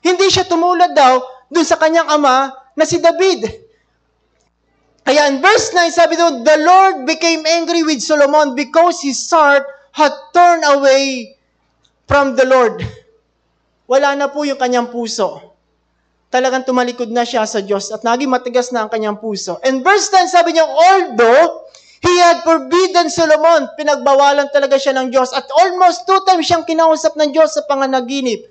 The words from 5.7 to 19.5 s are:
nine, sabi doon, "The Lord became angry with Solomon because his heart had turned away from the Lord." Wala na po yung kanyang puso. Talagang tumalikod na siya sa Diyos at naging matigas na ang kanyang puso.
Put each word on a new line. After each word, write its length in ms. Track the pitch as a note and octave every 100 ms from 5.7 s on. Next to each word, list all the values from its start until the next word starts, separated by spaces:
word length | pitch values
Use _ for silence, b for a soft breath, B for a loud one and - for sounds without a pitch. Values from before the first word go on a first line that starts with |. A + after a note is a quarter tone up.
nine, 200 | F4 E4+ E4
sabi 240 | D#4+ E4
doon, 240 | E4+ C4
"The 160 | A#3 D4+
Lord 360 | D#4 F#4 F#4+ D4 C4
became 400 | D#4+ E4 D#4+ D#4
angry 400 | E4+ E4 E4+ D#4+
with 160 | C#4+
Solomon 480 | G3+ D4+ C#4+ D4+ D4
because 480 | B3+ C#4+ E4 F4 E4+
his 200 | C#4 B3 -
heart 320 | E4 D4 C#4+ C#4 B B -
had 160 | D4 C#4 - F4
turned 320 | F4 E4+ D4+
away 720 | C#4+ C#4 C4+ C#4 C4 G#3+ _ _ _ _ _ _ _
from 320 | _ C#4+ C#4 A#3+
the 80 |
Lord." 400 | C4 C4 A#3 F3 - - _ _ _ _ _ _ _ _ _
Wala 240 | C4 C#4+ C#4
na 120 | C#4
po 160 | C#4+
yung 160 | D4 C4+
kanyang 320 | B3+ B3 A#3+
puso. 640 | A#3 A3+ A3+ F#3 D#3 - _ _ _ _ _ _ _ _
Talagang 320 | B3+ B3+ C4 B3+
tumalikod 480 | B3+ B3 A#3+ G#3+
na 80 | A#3+
siya 240 | A#3 B3 G#3+
sa 160 | A3
Diyos 320 | G3 G3+ G3
at 80 | G#3+
naging 240 | A#3 A#3+ C#4
matigas 480 | B3 B3 B3 B3
na 80 | A#3+
ang 80 | G#3+
kanyang 320 | A3+ G#3+ G#3
puso. 400 | A3 G3 -